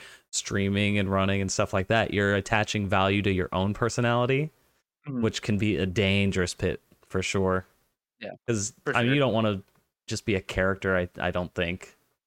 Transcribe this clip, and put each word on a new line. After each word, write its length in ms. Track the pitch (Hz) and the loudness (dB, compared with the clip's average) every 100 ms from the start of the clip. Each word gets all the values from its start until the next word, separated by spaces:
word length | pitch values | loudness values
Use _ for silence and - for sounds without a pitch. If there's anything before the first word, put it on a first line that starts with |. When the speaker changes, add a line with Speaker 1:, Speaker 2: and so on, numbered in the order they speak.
| - - _ | -20 -20 _
Speaker 1:
streaming 640 | - - 104 98 101 101 104 | -10 -4 -2 0 2 2 2
and 140 | 95 | 0
running 300 | 98 95 98 | 2 2 0
and 100 | 95 | 0
stuff 220 | - 101 | -2 0
like 140 | 98 92 | 0 0
that, 240 | 113 104 | 2 2
you're 220 | 98 101 101 | 0 2 2
attaching 520 | 98 110 107 107 98 | 0 0 0 -2 0
value 340 | 98 95 101 | 2 2 2
to 80 | 98 | 0
your 160 | 92 87 | 0 -2
own 200 | 90 95 | -2 -2
personality, 800 | 104 117 - 117 120 123 135 156 - _ _ _ _ 147 | 0 -2 0 0 2 2 0 -2 -8 _ _ _ _ -10
Speaker 2:
Mm-hmm. 180 | 127 110 | -2 -2
Speaker 1:
which 160 | - | -2
can 160 | - 104 | -2 0
be 200 | 107 82 | 2 0
a 80 | 95 | 0
dangerous 680 | 90 98 98 98 92 90 - | 0 2 4 2 2 -2 0
pit 260 | 92 69 _ _ _ | -2 -4 _ _ _
for 140 | 92 | -4
sure. 440 | 90 101 95 92 - _ _ _ _ _ | -2 0 0 0 -4 _ _ _ _ _
Speaker 2:
Yeah, 120 | 104 - - | -16 -10 -4
Speaker 1:
'Cause, 260 | 113 98 - - | -2 -4 -8 -2
Speaker 2:
for 80 | |
Speaker 1:
I 100 | 123 | 2
mean, 40 | 120 | 2
Speaker 2:
sure. 60 | |
Speaker 1:
you 60 | 143 | 2
don't 140 | 131 | 2
wanna 300 | 110 110 98 - _ _ _ - | 2 0 -2 -6 _ _ _ -10
just 180 | 110 - | -6 -2
be 100 | 95 | -2
a 60 | |
character, 560 | - - 95 95 98 92 | -2 0 0 0 0 0
I, 120 | 90 - | 0 -4
I 120 | 90 | -4
don't 220 | 87 87 - | -2 -4 -4
think, 400 | 87 92 - - _ _ | -4 -4 -10 -20 _ _